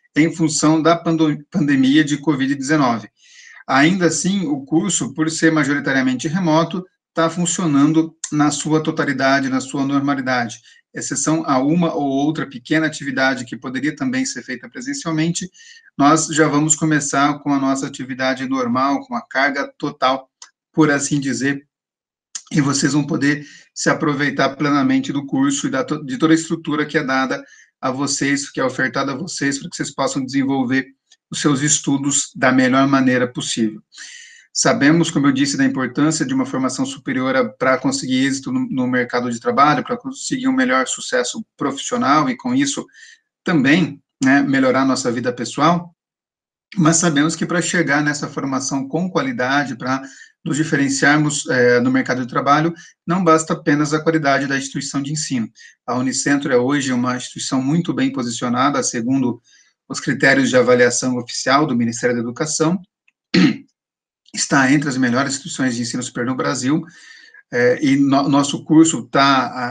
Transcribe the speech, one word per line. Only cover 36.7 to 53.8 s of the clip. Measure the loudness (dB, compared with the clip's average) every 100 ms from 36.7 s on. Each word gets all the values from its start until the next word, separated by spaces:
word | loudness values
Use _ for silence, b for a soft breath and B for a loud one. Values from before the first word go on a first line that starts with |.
| -4 -6
superior | -6 -6 -4 0
a, | 0
pra | 0 -2 0 2
conseguir | 0 -2 -2 0
êxito | 0 -2 -4
no, | -4 -2
no | -2 0
mercado | 0 -2 -2 -4
de | -4
trabalho, | -2 2 4 2
pra | -2 -6
conseguir | -6 -10 -6 -2 0
um |
melhor | 2 2 0 0
sucesso | -6 -4 -2 -2 -8 -14 _
profissional | -6 -6 -6 -2 2 2 2
e, | -2
com | -2
isso, | 0 0 -4 -10 B B B B _
também, | 0 2 4 4 2 -4 _ _
né, | 2 4
melhorar | 2 2 2 2
nossa | 2 0 -2
vida | -2 -4
pessoal, | -4 -6 0 2 2 -2 _ _ _ _ _ _ _ _ 2
mas | 2 4
sabemos | 2 2 0
que | -2
pra | -4 -2
chegar | -2 -2 0 0
nessa | 0 -4 -8
formação | -8 -6 -6 -4 -6 -4
com | -4 -2
qualidade, | -2 -4 -4 -2 -2 -2 -6
pra | -6 -6 -6 B B B
nos | -6 -4
diferenciarmos, | -2 0 0 2 2 4 2 -2 -2
eh, | 2 4 4
no | 4
mercado | 0 0 -4
de | -2
trabalho, | -2 2 2 2 -4 B B
não | -4 0
basta | 4 4 2
apenas | -2 0 2